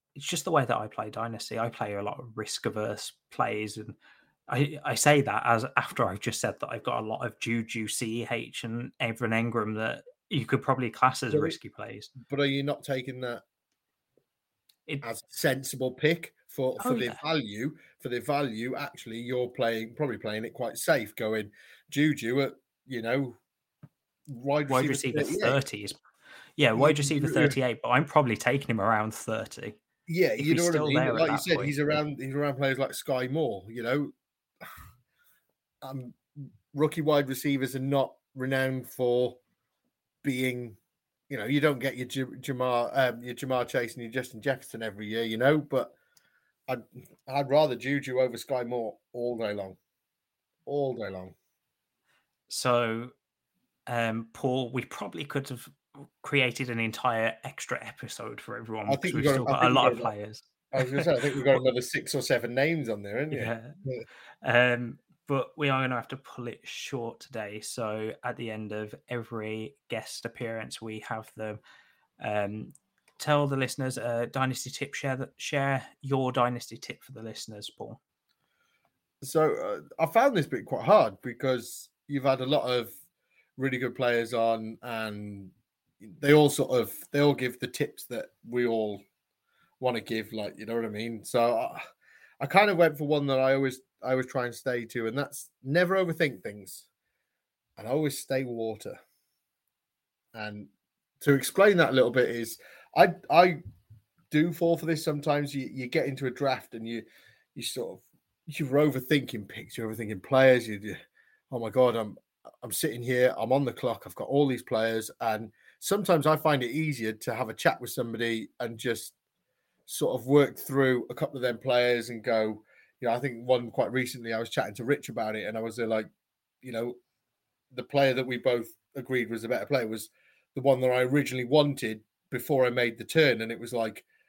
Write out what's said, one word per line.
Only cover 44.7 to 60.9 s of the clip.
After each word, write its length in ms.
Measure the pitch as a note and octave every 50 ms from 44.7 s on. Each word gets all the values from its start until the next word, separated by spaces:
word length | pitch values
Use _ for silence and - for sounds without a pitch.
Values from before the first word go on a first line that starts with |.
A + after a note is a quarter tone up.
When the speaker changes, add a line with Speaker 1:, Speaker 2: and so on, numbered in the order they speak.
| - A2
Speaker 2:
every 240 | A2+ G#2+ G2+ G#2 G#2+
year, 160 | G#2 A2 A2+
you 140 | A#2 A2+ A2
know, 220 | A2 B2 C3+ D#3 D3+
but 340 | C#3+ - C#3 B2+ - - _ _ _ _ _ _ _ _ _ _ _ _ _ _ _
I'd, 160 | - B2+ A#2+ A2 _ - C3 - - - _ _ -
I'd 220 | C3 C#3+ C#3 B2+
rather 260 | C3+ D3+ D#3 C#3+ B2
Juju 440 | A#2 A#2 C3+ C#3+ C#3 - C#3 B2+ B2+
over 160 | C3 B2+ A#2 A2
Sky 260 | - - C#3 B2 A#2+
Moore 320 | A#2 B2 A#2+ A2+ A2 - _ _ _
all 240 | - B2 A#2+ B2 A#2+
day 160 | A2+ A2+ G#2
long. 240 | G#2 G2+ G2 F#2+ F#2 _ _ _ _ _ _ _ _ _ _ _ _ _ _ _ _ _ -
All 300 | - C#3 D3 C#3 C3+ B2
day 140 | A#2 G#2+ G2
long. 240 | F#2+ F#2 F#2 F#2 F2+ _ _ _ _ _ _ _ _ _ _ _ _ _ _ _ _ _ _ _ _ _ _ -
Speaker 1:
So, 600 | - - - C3 B2 A#2+ A#2+ A2+ A2+ A2+ A#2+ B2+ - _ _ _ _ _ _ _ _ _ _ _ _ _ -
um, 420 | - B2 A#2 A#2 A2+ A2 A2+ A2+ -
Paul, 400 | - - - C3 B2+ C3+ B2+ A#2
we 100 | B2+ C3
probably 440 | - - - - G3+ - - E3 D3
could 220 | C#3+ - C#3+ C3+ -
have 180 | B2+ A2+ - - - _ _ _ - C#3+ C#3+ - _ _
created 480 | - - D3 C#3 B2+ B2 A#2 - C3 B2
an 100 | A#2 A#2
entire 560 | A2+ A2 A2 - - B2+ A#2 A2+ A2 A2+ - - -
extra 340 | B2+ - - - - - - -
episode 540 | A2 - - - A2 - - A#2 A2 A#2 -
for 160 | - - A2
everyone, 300 | A2+ A#2 A2 A2 G#2+ G#2+
Speaker 2:
I 100 | B2 C#3
think 60 | C#3
Speaker 1:
because 120 | - F3+ D3
Speaker 2:
we've 100 | D3 C3+
Speaker 1:
we've 0 |
Speaker 2:
got, 80 | D3 C3+
Speaker 1:
still 100 | C3 A#2+
Speaker 2:
I 40 | C3+
Speaker 1:
got 120 | C3+ B2+
a 40 | B2
Speaker 2:
think 80 | B2 B2+
Speaker 1:
lot 100 | C3 B2
Speaker 2:
we've 80 | B2
Speaker 1:
of 60 | A#2+ A#2+
Speaker 2:
got, 160 | A#2+ A2+ G#2
Speaker 1:
players. 280 | G#2 G#2 G#2+ G#2+ - - _ _ _ _ _
Speaker 2:
I 100 | - C3+
was 80 | C3 B2